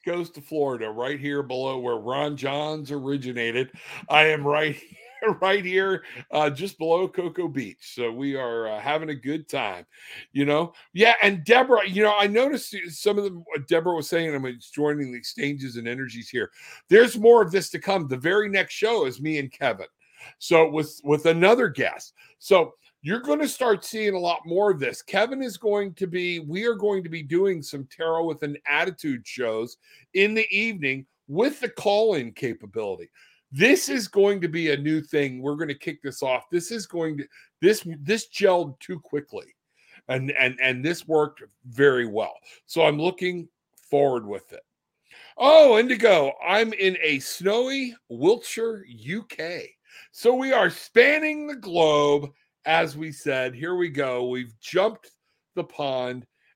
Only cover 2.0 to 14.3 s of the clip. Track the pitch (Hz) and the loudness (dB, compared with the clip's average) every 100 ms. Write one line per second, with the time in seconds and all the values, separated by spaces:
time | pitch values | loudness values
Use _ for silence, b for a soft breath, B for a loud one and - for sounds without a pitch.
2 | 107 135 147 143 139 143 151 156 135 143 | -4 -4 -4 -4 -4 -4 -6 -8 -8 -8
3 | 135 143 127 120 117 120 131 B B B | -4 -6 -4 -4 -2 -2 -4 B B B
4 | B 151 156 151 143 147 156 143 - - | B 2 2 0 0 0 -2 -6 -14 -20
5 | - - 220 185 190 202 180 185 196 185 | -20 -6 -4 -2 0 -2 0 -2 0 -4
6 | B 127 B 147 151 139 190 - 160 165 | B -20 B 0 0 -2 -8 -4 0 0
7 | 185 - 175 170 170 135 107 - - - | 0 -4 -6 -4 -6 -6 -8 -12 -16 -6
8 | 120 117 139 135 123 117 113 107 135 156 | -6 -4 -6 -4 -4 -4 -4 -4 -2 -4
9 | 156 139 123 160 151 143 107 90 - B | -4 -8 -6 -8 -6 -4 -4 -8 -14 B
10 | B B B 135 143 147 170 b b 175 | B B B -2 2 2 0 b b 2
11 | 226 226 208 190 147 240 262 233 196 190 | 4 6 4 2 4 4 6 2 2 2
12 | 214 208 202 214 269 269 - 202 175 151 | 2 4 2 2 0 -2 -8 -12 -12 -2
13 | 202 208 202 175 - 156 135 165 170 170 | 0 0 -2 -6 -8 -6 0 2 2 -2
14 | 139 165 165 | -2 -2 -2